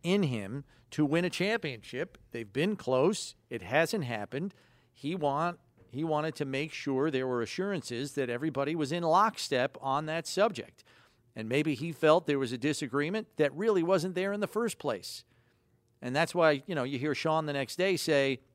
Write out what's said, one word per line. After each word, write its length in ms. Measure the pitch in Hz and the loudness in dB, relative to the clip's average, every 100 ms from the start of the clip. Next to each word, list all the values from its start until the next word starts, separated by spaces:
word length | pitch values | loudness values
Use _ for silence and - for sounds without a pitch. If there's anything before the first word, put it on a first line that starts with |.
in 200 | 170 202 | 2 2
him 420 | 165 120 98 131 139 _ _ | 2 0 -4 -10 -12 _ _
to 140 | - 151 | 0 2
win 180 | 160 | 2
a 60 | 180 | 0
championship. 880 | - 190 226 170 120 - 127 175 - - | 0 0 0 -4 -10 -10 -6 -6 -8 -12
They've 200 | 120 110 | -10 -6
been 240 | 123 175 202 | 0 0 -2
close. 600 | - 127 151 214 - - _ | 0 4 4 2 -8 -14 _
It 120 | 117 | -10
hasn't 420 | 90 131 165 220 | 0 2 2 0
happened. 500 | 131 113 101 135 190 - _ _ _ | -4 -6 -6 -6 -8 -10 _ _ _
He 240 | _ 139 180 | _ -8 -2
want, 440 | 147 139 170 170 _ _ - | 0 0 -2 -4 _ _ -14
he 140 | 127 | -6
wanted 320 | 160 151 156 151 | -2 0 -2 -4
to 100 | 139 | -4
make 280 | 135 156 | -4 -4
sure 360 | - - 131 151 | -6 -2 0 2
there 160 | 131 131 | 0 0
were 160 | 123 | -2
assurances 680 | 113 - 190 190 - 120 139 - | -2 -4 -4 -4 -4 -6 -6 -4
that 140 | 127 | -4
everybody 460 | 120 156 139 139 165 | -2 -2 -2 -2 -2
was 160 | 143 | -2
in 100 | 175 | -2
lockstep 760 | 170 170 214 208 - 131 135 - | 4 4 4 0 -2 0 0 -2
on 260 | 135 135 156 | -2 -2 -2
that 200 | 160 156 | -6 -4
subject. 560 | - 220 156 - _ _ - _ _ _ - | 0 0 0 -12 _ _ -20 _ _ _ -10
And 100 | 110 | -2
maybe 260 | 131 151 | 0 0
he 200 | 127 165 | -2 -4
felt 340 | 156 156 165 165 | 2 6 6 6
there 100 | 143 | 0
was 140 | 131 | 0
a 60 | 123 | 0
disagreement 680 | 139 143 139 131 147 214 - - | 0 0 -2 0 0 -2 -6 2
that 180 | 147 139 | 2 2
really 260 | 220 196 | 2 4
wasn't 320 | 165 190 175 | 4 2 2
there 200 | 180 190 | -2 -2
in 80 | 208 | -2
the 40 | 208 | -2
first 320 | 214 233 - | 0 -2 -2
place. 460 | 143 104 - - - _ _ _ _ _ _ _ | -4 -4 -6 -14 -16 _ _ _ _ _ _ _
And 120 | 123 | -4
that's 220 | 135 165 180 | 0 0 4
why, 280 | 160 147 135 | 4 4 -2
you 80 | 165 | -4
know, 80 | |
you 160 | 127 139 | -2 -2
hear 160 | 151 139 | -2 -2
Sean 300 | 160 160 151 | 0 0 0
the 80 | |
next 240 | 143 135 - | -4 -4 -2
day 180 | 190 175 | 0 0
say 460 | - 147 135 127 _ | 2 2 2 0 _